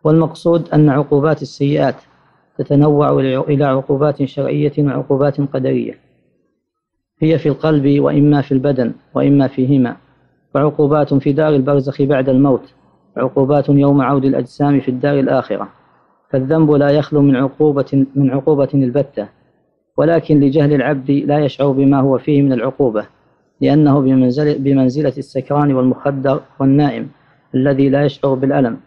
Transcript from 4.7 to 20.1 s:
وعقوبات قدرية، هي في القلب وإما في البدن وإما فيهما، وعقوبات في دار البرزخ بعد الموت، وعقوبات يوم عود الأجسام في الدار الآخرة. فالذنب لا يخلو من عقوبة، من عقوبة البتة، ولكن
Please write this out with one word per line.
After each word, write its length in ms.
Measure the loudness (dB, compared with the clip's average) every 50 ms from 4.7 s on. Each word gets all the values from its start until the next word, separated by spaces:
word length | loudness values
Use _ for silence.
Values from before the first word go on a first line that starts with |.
| -2 -2
وعقوبات 600 | -2 -2 -2 -4 -4 -4 -2 0 0 -2 -2 -4
قدرية، 520 | -6 -4 -4 -4 -2 -2 -2 -2 -4 -6 -12 _ _ _ _ _ _ _ _ _ _ _ _ _ _ _ _ _ _ _ _ _ _ _ _ _
هي 180 | 0 0 0
في 120 | 0 0 -2
القلب 500 | -4 -2 -2 0 0 2 2 2 0 2
وإما 420 | 0 0 2 2 2 4 2 2
في 100 | 0 0
البدن 420 | -2 -2 0 0 -2 -2 -2 -4 -6 -10 _ _ -4
وإما 320 | -2 0 2 2 2 2
فيهما، 480 | 0 -2 -2 0 0 2 2 0 -2 -4 -12 _ _ _ _ _ _ _ _ _ _ -4
وعقوبات 580 | -2 -2 0 0 0 0 2 2 0 0 0 0
في 200 | 0 0 0 0
دار 160 | 0 0 2
البرزخ 520 | 0 0 0 2 0 0 0 -4 -2 -2
بعد 280 | 0 0 0 0 0 2
الموت، 440 | 2 2 2 2 2 -2 -4 -12 _ _ _ _ _ _ _ _ _
وعقوبات 520 | -6 -6 -2 0 -2 0 2 0 0 2 2
يوم 320 | 2 2 4 4 2 2
عود 240 | 0 0 0 0 0
الأجسام 540 | 0 -2 -2 -4 -8 -6 -4 -2 0 0 0
في 100 | -2 -4
الدار 300 | -6 -4 -2 -2 -2 0
الآخرة. 500 | 0 0 -2 -2 -2 -4 -8 -8 -8 -12 _ _ _ _ _ _ _ _ _ _ _ _
فالذنب 420 | -4 -4 -2 0 0 2 2 2
لا 180 | 4 2 2 2
يخلو 320 | 2 0 -2 0 0 2
من 140 | 2 2 2
عقوبة، 680 | 2 -2 -4 -2 0 0 0 0 -2 -4 -2 0 -2 -2 0 -2
من 160 | -2 -2 0
عقوبة 360 | -2 -2 0 0 0 0 0 0 0
البتة، 540 | -2 -2 0 -2 -2 -4 -4 _ -10 -10 -10 _ _ _ _ _ _ _ _ _ _ _ _ _
ولكن 420 | -2 0 0